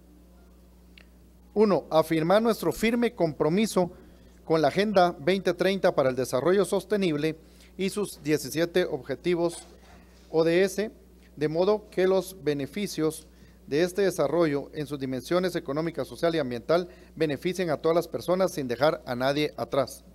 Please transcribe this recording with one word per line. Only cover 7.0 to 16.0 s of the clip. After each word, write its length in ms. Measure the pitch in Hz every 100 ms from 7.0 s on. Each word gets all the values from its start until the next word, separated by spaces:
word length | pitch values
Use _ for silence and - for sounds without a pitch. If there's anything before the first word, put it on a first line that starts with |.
| 185 147 156 151 - - - -
y 120 | 190
sus 320 | 208 190 -
diecisiete 640 | 147 151 131 143 170 180 180
objetivos 720 | 143 123 - 175 170 170 - - - - - - - -
O 120 | 160
D 200 | 165 170
S, 280 | 190 196 214 - - - - -
de 120 | 151
modo 420 | 160 185 214 -
que 180 | - 185
los 280 | 190 180 -
beneficios 840 | 147 143 135 208 202 - 156 151 - - - - -
de 160 | 143
este 180 | 180 180
desarrollo 680 | 196 165 139 165 160 143 139
en 140 | 156 135
sus 100 | 143
dimensiones 580 | 131 127 - 175 185 175
económica, 480 | - 143 165 151